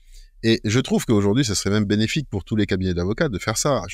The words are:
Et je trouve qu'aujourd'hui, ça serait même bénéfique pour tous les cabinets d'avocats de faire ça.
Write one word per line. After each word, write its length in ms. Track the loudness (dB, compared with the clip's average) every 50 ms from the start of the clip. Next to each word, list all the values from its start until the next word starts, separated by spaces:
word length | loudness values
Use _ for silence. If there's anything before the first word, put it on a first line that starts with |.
| -20 -20 -20 -20 -20 -20 _ -4 2
Et 140 | 2 2 2 2
je 140 | 0 0 0
trouve 260 | 0 2 0 -2 2
qu'aujourd'hui, 400 | 2 2 4 4 4 2 2 0
ça 100 | 0 -2
serait 140 | -2 -2 0
même 160 | 0 0 2
bénéfique 420 | 2 2 0 0 0 -2 -4 -6 -4
pour 140 | -6 -8 -6
tous 120 | -2 0 0
les 80 | 0
cabinets 280 | 0 0 -2 0 -2 -2
d'avocats 360 | -2 -2 -2 -2 -2 -2 -2
de 100 | -2 -4
faire 180 | -4 -4 -4 -2
ça. 240 | 0 0 0 -2 -2 -6